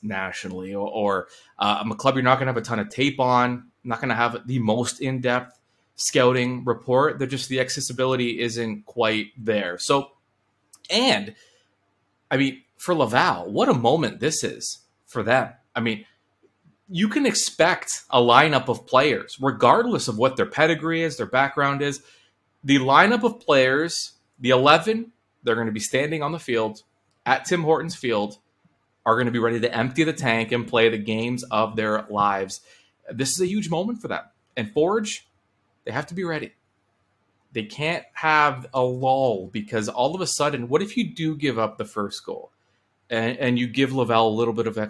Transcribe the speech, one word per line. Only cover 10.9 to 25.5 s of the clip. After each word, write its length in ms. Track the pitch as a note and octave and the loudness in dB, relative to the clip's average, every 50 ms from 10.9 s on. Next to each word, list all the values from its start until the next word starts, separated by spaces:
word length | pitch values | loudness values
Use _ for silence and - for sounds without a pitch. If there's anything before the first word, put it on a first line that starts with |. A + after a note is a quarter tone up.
| E3+ G#3+ B3 C4+ - G2+ G3+ - - - _ _ _ _ _ _ _ _ _ _ _ _ _ _ _ _ _ _ | 0 2 2 2 2 0 -2 -6 -10 -16 _ _ _ _ _ _ _ _ _ _ _ _ _ _ _ _ _ _
I 60 | C#3+ | 0
mean, 260 | C3+ C#3 C3+ C3 - - _ _ | 0 0 0 -2 -6 -12 _ _
for 180 | - - - F3+ | -10 -4 -2 0
Laval, 560 | D#3+ C3+ A2 A2 C3 E3+ F3+ A#2 F2 F2 F2 | 2 2 2 2 2 2 2 0 -2 -4 -4
what 180 | G#2 D#3 A#3 C#4+ | -2 0 2 2
a 60 | G#3 | 2
moment 460 | B2+ A#2 A#2 A#2+ B2+ D3 A2 G#2 - | 4 4 4 4 4 2 -2 -2 -2
this 240 | A#2+ D3+ D#3 - - | -2 -2 -2 -2 -4
is 340 | F#2 B1 - - - - - _ _ _ _ _ | -6 -8 -8 -10 -12 -12 -14 _ _ _ _ _
for 180 | - - B2 G2+ | -10 -8 -6 0
them. 280 | G#2+ B2 C3 A2+ G#2 - - _ _ _ | 2 2 2 2 0 -6 -14 _ _ _
I 60 | B2 | -4
mean, 260 | A#2 A#2 A2 G#2 - - _ _ _ _ _ _ _ _ _ _ _ _ _ _ _ - | -4 -2 -4 -6 -8 -16 _ _ _ _ _ _ _ _ _ _ _ _ _ _ _ -10
you 200 | F#3 E3+ G3+ G#3+ | -4 -2 -2 0
can 180 | G#3+ D#4 C#4+ | 0 0 0
expect 760 | A#3+ - - - - - - D#3+ F3 F#3 - - - - - - - | 0 0 0 -2 -4 0 2 4 4 4 0 -4 -8 -10 -10 -6 0
a 100 | - B2+ | 2 4
lineup 480 | A#2+ A#2+ A#2+ C3 D3+ D#3+ D3 B2+ - B2+ | 6 8 8 8 8 6 4 2 0 0
of 180 | A#2 A2 - | -4 -6 -4
players, 520 | - - B2+ C#3+ D3+ A#2+ F#2 - - - - | 2 4 4 4 4 2 0 -4 -8 -8 -4
regardless 640 | C3+ C3+ A#2+ G#2+ B2+ A#2+ D3 G#3+ A#3+ B3 G#3+ C#3 - | -2 -2 0 4 6 6 6 6 4 2 0 -2 -2
of 100 | - A2 | -4 0
what 200 | G#2 A#2+ C3 - | 2 2 2 2
their 100 | - G2 | 0 -2
pedigree 560 | - - - D#3 D#3+ E3 D3 D3+ D#3+ E3 E3 E3 | -2 0 2 2 2 2 0 -2 -4 -2 -2 -2
is, 140 | D#3+ C#3+ | -4 -4
their 100 | - A2 | -6 -6
background 560 | G#2 - B2+ C#3 C3+ - D3+ C#3+ C#3 C#3 C#3 C#3+ | -2 0 0 0 0 0 0 0 0 0 -2 -2
is. 180 | C#3+ C#3 - - - - _ _ _ _ _ _ _ _ _ - | -4 -4 -6 -10 -18 -20 _ _ _ _ _ _ _ _ _ 0
The 160 | C3+ C#3 C#3 | 2 2 4
lineup 460 | B2+ C3 C3+ D3+ F3+ G#3 A#3+ A#3+ A3+ | 4 6 6 6 6 6 4 2 2
of 160 | A#3 A3 - | 0 -2 -2
players, 720 | - - D3+ C#3 C3 B2+ C3+ C#3+ D#3+ E3+ - - - - - _ _ _ _ _ | 0 2 4 6 6 4 4 2 0 -2 -4 -6 -8 -10 -12 _ _ _ _ _
the 120 | B2+ B2 | 2 4
eleven 600 | B2+ B2+ C3 D3 D#3 E3 E3 A3 A3 A3+ A3+ - - _ _ _ _ _ - | 4 6 8 8 6 6 4 2 -2 -2 -4 -10 -14 _ _ _ _ _ -2
they're 140 | A#2+ | 0